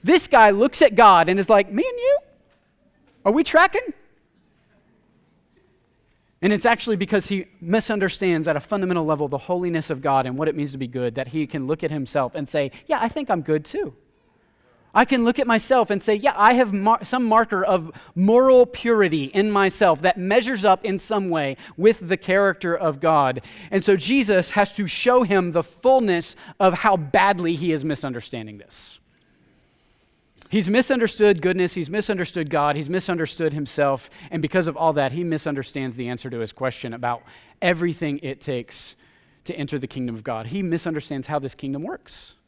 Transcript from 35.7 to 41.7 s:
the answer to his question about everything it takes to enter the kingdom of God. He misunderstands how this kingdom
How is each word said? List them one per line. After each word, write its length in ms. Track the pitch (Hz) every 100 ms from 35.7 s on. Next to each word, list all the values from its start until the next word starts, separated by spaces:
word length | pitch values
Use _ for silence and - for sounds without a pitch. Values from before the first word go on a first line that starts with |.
| 143 131 120
the 120 | 120
answer 220 | 123 131
to 80 | 117
his 140 | 110
question 420 | - 131 - 123
about 280 | 117 120 120 - - _ _
everything 580 | 185 170 175 156 156 143
it 180 | 139 131
takes 560 | - 127 117 - - - _ _ _ _
to 100 | -
enter 240 | 170 139 147
the 80 | 127
kingdom 280 | 135 123
of 100 | 113
God. 220 | 107 113 113
He 160 | 190
misunderstands 640 | 185 165 170 156 - 139 131
how 120 | 151
this 160 | 135
kingdom 280 | - 139